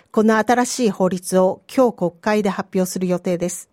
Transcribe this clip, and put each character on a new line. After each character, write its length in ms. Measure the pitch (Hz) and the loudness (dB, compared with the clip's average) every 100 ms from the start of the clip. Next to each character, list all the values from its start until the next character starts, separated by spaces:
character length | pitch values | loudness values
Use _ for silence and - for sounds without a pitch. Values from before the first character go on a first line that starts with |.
| _ | _
こ 100 | - | 0
の 140 | 214 220 | 2 2
新 260 | 214 240 | 2 2
し 220 | 247 - 240 | 0 0 -2
い 40 | |
法 180 | - 185 | 0 -2
律 300 | 185 - 185 | -2 -2 2
を 240 | 185 - - | 2 -2 -6
今 160 | - 247 | 0 0
日 60 | 226 | 0
国 160 | 175 | -6
会 300 | - - 214 | -4 -2 0
で 60 | 202 | 0
発 200 | 185 196 | -4 -4
表 140 | 190 185 | -4 -4
す 120 | 190 | -4
る 80 | 180 | -4
予 100 | 175 | -4
定 180 | 180 175 | -2 -4
で 120 | 180 | -4
す。 200 | - - | -8 -16